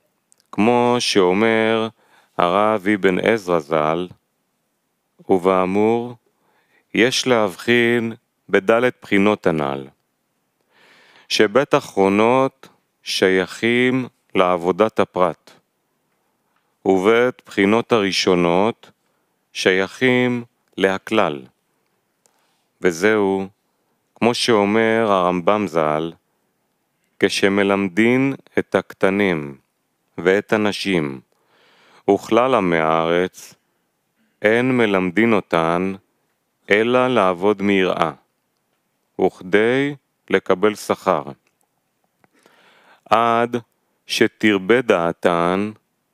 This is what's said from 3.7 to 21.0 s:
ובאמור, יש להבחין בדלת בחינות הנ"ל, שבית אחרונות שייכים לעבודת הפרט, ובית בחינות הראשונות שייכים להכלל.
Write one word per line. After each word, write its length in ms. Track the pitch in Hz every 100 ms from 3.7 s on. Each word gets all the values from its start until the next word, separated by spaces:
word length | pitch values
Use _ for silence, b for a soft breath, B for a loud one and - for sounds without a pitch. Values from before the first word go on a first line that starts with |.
| 80 78 82 90 - _ _ _ _ _ _ _ _ _ _ -
ובאמור, 880 | 95 92 92 92 98 110 117 120 120 _ _ _ _ _ _ _
יש 320 | 95 123 - 131
להבחין 840 | 120 104 87 - 120 117 120 113 113 _ _ -
בדלת 460 | 98 95 113 123 -
בחינות 440 | - 101 104 104 90
הנ"ל, 400 | 80 69 69 67 _ _ _ _ _ _ _ b b b b b b b
שבית 460 | - 107 117 143
אחרונות 920 | 143 - 98 98 101 113 131 135 - - _ _ _
שייכים 1080 | - - 95 92 90 - 113 120 127 131 120 _ _
לעבודת 640 | 98 90 90 87 90 107 -
הפרט, 500 | 95 90 90 80 _ _ _ _ _ _ _ _ _ _ _ _ _ _
ובית 580 | - 95 98 117 127 - -
בחינות 460 | - 98 113 -
הראשונות 1000 | 117 98 87 98 90 87 87 110 - - _ _ _ _ _ _
שייכים 920 | - 101 92 95 - 131 123 123 120 117 _ _ -
להכלל. 640 | 95 95